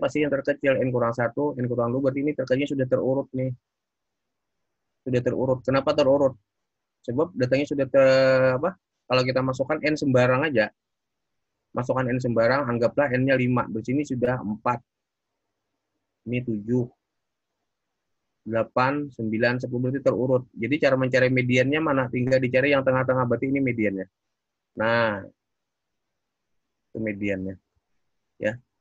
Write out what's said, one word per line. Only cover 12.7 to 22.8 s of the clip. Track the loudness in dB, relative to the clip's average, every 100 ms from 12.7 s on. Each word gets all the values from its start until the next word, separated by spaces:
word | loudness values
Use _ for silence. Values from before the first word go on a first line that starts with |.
| 0 0 2 0
N-nya | 0 2 2
lima, | 2 0 -2
di | -6 -4
sini | -4
sudah | -2 -2 -2 -2
empat. | -4 -4 -4 -4 -8 _ _ _ _ _ _ _ _ _ _ _ _ _ -6
Ini | -6
tujuh, | -4 -6 -2 -2 -2 _ _ _ _ _ _ _ _ _ _ _ _ _ _ _
delapan, | -4 -4 -2 0 0 0 -6 -6
sembilan, | -4 0 0 0
sepuluh, | -4 -4 -2
berarti | -2
terurut. | 0 0 0 0 -2
Jadi | -8 -4 0
cara | 2 2
mencari | 2 2 2
mediannya | 2 2 2 2 0
mana? | 0 0 0
Tinggal | -2 2 2
dicari | 2 2 2
yang | 2